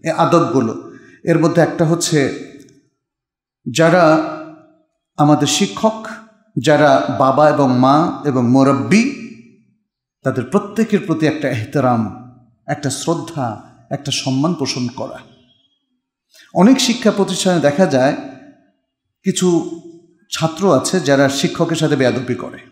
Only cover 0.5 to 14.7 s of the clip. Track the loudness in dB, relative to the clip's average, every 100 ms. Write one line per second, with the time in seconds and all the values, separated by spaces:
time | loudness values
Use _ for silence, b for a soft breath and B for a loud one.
0.5 | 0 -2 -6 -14 B B B -2 2 2
1.5 | 2 0 0 0 0 0 0 -2 -4 -14
2.5 | -20 -20 _ _ _ _ _ _ _ _
3.5 | _ -8 0 4 6 4 4 0 -10 -16
4.5 | -20 _ _ _ _ _ 0 2 4 2
5.5 | 0 -4 -2 -4 -4 -14 -18 -20 _ _
6.5 | -4 2 4 4 4 0 0 2 4 4
7.5 | 4 2 4 4 4 0 -4 -4 0 2
8.5 | 4 4 2 2 2 2 -4 -16 -20 -20
9.5 | _ _ _ _ _ _ _ -6 -6 -2
10.5 | -4 -4 -4 -2 -2 -2 -2 -2 -2 -6
11.5 | -6 -4 -2 0 0 -2 -8 -20 -20 _
12.5 | _ -10 -6 -6 -6 -4 -4 -6 -8 -8
13.5 | -8 -16 _ _ -10 -6 -6 -4 -2 -2
14.5 | -2 -6